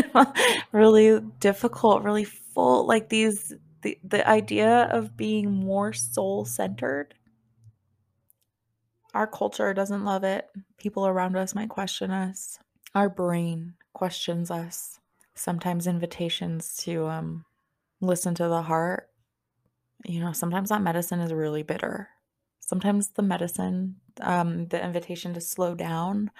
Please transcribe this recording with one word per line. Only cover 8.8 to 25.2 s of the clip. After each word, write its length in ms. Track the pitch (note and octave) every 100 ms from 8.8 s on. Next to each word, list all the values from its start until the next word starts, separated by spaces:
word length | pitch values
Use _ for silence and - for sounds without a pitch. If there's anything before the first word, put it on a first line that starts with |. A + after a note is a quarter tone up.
| _ _ _ G#3
Our 100 | G#3+
culture 460 | - G3+ - G#3
doesn't 320 | G3 G3 G3+
love 200 | G3+ F#3+
it. 220 | F#3+ G3 - G3 - _
People 300 | G#3 G3+ G3
around 300 | F#3 F#3 F#3
us 180 | F#3+
might 160 | G3+ A3
question 400 | - F#3+ - F#3+
us. 480 | F#3+ F#3+ F#3+ - - _ _ -
Our 140 | G3 G3+
brain 640 | G3 F3+ F3 E3+ E3 E3+ F3 _
questions 560 | - F#3 E3+ - E3+ F3
us. 500 | E3+ E3+ - - - _ _ _
Sometimes 520 | - - F3 F3+ F3 F3
invitations 880 | F3 E3+ - E3+ - F3 E3 - -
to, 240 | - E3+ D#3+
um, 400 | D#3+ D#3+ E3 - _ _ _ _ -
listen 320 | F#3 F3+ F3+
to 140 | E3+ E3+
the 120 | E3+
heart. 480 | E3 D#3+ E3+ F#3 - _ _ _ _ _ _ _ _ _
You 160 | - E3+
know, 120 | E3+
sometimes 360 | E3 F3 F3+ G3
that 140 | G#3+
medicine 380 | F#3 E3+ E3+ F3
is 120 | E3+
really 300 | D#3+ D3+ D3+
bitter. 480 | D3+ D#3+ - - G3 _ _ _ _ _
Sometimes 480 | - F#3 G3 G3+ G3+
the 100 | -
medicine, 760 | G3+ F#3 F3+ - F#3 F#3 F#3+ F#3 _ -
um, 460 | - F3+ E3+ E3+ E3+
the 180 | E3+
invitation 480 | F3+ F3 E3+ F3